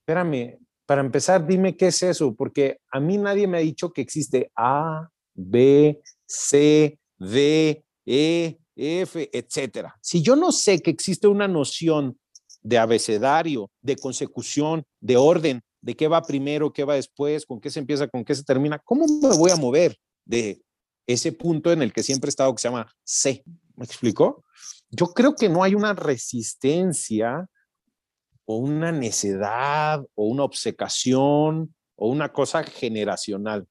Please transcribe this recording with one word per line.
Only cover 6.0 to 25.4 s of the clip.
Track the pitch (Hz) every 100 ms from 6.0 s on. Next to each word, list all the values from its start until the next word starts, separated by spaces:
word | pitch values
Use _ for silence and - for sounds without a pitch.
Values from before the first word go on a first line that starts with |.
| - _ _
C, | - - 143 147 151 151 147 _ _
D, | 92 117 143 156 156 151 _ _
E, | - 127 156 170 165 - _
F, | - 143 175 185 170 139
etcétera. | 131 - - 131 113 82 -
Si | - 175
yo | 156
no | 277 349
sé | 240 - 185
que | -
existe | 151 - 175 208
una | 202 202
noción | 170 135 - 165 151 135 - _ - _ -
de | 110 117
abecedario, | 113 113 - 107 131 151 170 135 101 _
de | 123 131
consecución, | 135 123 135 - 113 - 151 160 - _
de | 104 123
orden, | 143 180 160 127 _ _
de | 120
qué | - 156
va | 165
primero, | 165 143 139 147 151
qué | -
va | 139
después, | 143 120 _ 143 151 -
con | 120
qué | 147
se | 156
empieza, | 131 143 135
con | 127
qué | 110
se | 143
termina, | 147 131 147 147
¿cómo | _ 254 320
me | 302 285 175
voy | 175
a | 175
mover | 127 139 170 110 _ _
de | - 120 110 95 _ _ _ _ -
ese | 123 165
punto | 160 170 156 170
en | 170
el | 120
que | -
siempre | 110 135 143
he |
estado, | - 135
que | 113
se | 120
llama | 123 113 _
C? | - - 139 131 - - _ -
¿Me |
explicó? | 120 - 120 - 175 294 _ _ - - _
Yo | - -
creo | - 254
que | 294